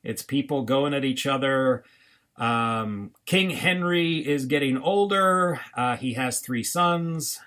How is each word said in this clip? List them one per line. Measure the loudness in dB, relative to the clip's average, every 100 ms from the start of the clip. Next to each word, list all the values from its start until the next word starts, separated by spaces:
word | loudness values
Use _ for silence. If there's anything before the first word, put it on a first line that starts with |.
It's | -8 -8
people | -2 -2 0 -2
going | 2 2 2
at | 0
each | -2 -2 -2
other. | 0 2 2 2 0 -4 _ _ _ _ -4
Um, | 0 2 0 0 -2 -6 -10 _
King | -2 0 0
Henry | 0 0 0 0 2 2 0
is | 0 -2
getting | 0 0 0 0
older. | 2 2 2 4 4 4 2 -2 -6
Uh, | -2 -2 0
he | -4
has | -2 -2 -4
three | -4 -4
sons, | -2 2 2 2 -2 -4 -6 -8